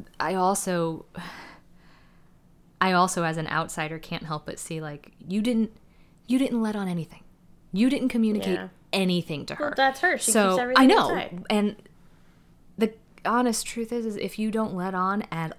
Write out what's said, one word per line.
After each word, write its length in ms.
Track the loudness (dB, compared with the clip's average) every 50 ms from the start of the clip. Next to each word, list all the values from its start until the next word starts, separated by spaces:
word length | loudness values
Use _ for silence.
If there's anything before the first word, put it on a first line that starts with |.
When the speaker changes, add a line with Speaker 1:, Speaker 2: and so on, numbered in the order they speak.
| -14 -12 -8 -6
Speaker 1:
I 140 | -4 -2 0
also, 720 | 2 2 2 2 0 0 -2 -2 0 0 -2 -4 -6 -12 _ -14 -14 -14 -14 -14 -16 -18 -18 -20 -20 -20 -20 -20 -20 -20 -20 -20 -20 -20 -20 -20 -20 -20 -20 -20 -20 _ -20 _ _ _ _ _ -2
I 120 | 0 2 4
also, 320 | 4 4 2 2 0 -2
as 120 | -2 -2
an 120 | -4 -4 -4
outsider, 500 | -2 -2 -2 -4 -4 -6 -6 -6 -8 -10
can't 240 | -10 -10 -10 -10 -8
help 240 | -8 -8 -8 -8
but 140 | -10 -12 -12
see, 200 | -10 -10 -8 -8
like, 300 | -8 -10 -12 -14 -16 -20 -20 -18 -10
you 160 | -4 -2 0 0
didn't, 300 | 2 2 2 0 0 -2 -10 -20 -20 _ -20 -20 _ -20 -14 _ 0
you 100 | 0 2
didn't 240 | 2 2 0 -2 -2
let 140 | -2 -2
on 100 | -2 -4
anything. 380 | -4 -4 -4 -6 -8 -12 -20 -20 -20 -20 _ _ -20 -20 -20 -16 -6 -2
You 180 | 0 0 2
didn't 200 | 2 0 0 0
communicate 440 | 2 2 2 2 2 0 0 0 -2
Speaker 2:
Yeah. 140 | -2 -4 -6 -14 -18 -10 _ -2
Speaker 1:
anything 520 | 0 2 2 2 0 -2 -4 -6 -8 -8
to 100 | -8 -6
her. 80 | -4 -4
Speaker 2:
Well, 100 | -4 0
that's 220 | 2 2 2 2 2
her. 160 | 2 2 2 2
She 120 | 2 2
Speaker 1:
So, 200 | 4 4 4 4
Speaker 2:
keeps 100 | 4 2
everything 220 | 2 4 6 8 8
Speaker 1:
I 20 |
know. 220 | 8 8 8 6 2
Speaker 2:
inside. 340 | 0 -2 -4 -6 -10 -10 -4 0
Speaker 1:
And 260 | 2 2 2 2 0 -4 -12 -20 -20 -20 -20 -20 -20 -20 -20 -20 -20 -20 -20 -20 -20 -20 -20 -12 -4 -2
the 140 | -2 -2 -2 -4 -20 _ -16 -8 -4
honest 420 | 0 0 2 2 2 0 -2 -4
truth 260 | -6 -6 -8 -6 -4 -4
is, 140 | -4 -4
is 100 | -4 -4
if 220 | -4 -6 -6 -4 -2
you 140 | -2 -2 0
don't 220 | -2 -2 -2 -4
let 200 | -4 -4 -4 -2
on 300 | -2 0 0 0 -2 -2 -4 -4
at 200 | -6 -6 -6 -6